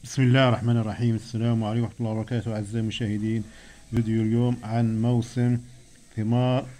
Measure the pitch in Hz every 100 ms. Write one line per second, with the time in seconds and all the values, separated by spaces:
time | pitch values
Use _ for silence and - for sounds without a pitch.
0 | - - 127 131 131 113 117 117 107 101
1 | 120 113 - 113 117 113 110 113 117 -
2 | 113 110 110 120 117 110 101 113 110 101
3 | 113 104 110 113 104 - - - - 110
4 | 110 110 110 117 123 123 107 113 117 113
5 | 117 120 113 123 123 120 120 - - -
6 | - - 107 120 127 127 -